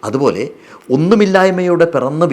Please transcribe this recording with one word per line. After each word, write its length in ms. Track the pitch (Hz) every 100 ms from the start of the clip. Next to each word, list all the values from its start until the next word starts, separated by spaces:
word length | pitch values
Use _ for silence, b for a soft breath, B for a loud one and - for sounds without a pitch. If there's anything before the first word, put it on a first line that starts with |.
| 110
അതുപോലെ 360 | 127 139 90 139 B B B - 131
ഒന്നുമില്ലായ്മയോടെ 880 | 165 220 202 190 190 185 180 170 170
പിറന്നു 320 | 151 123 151 165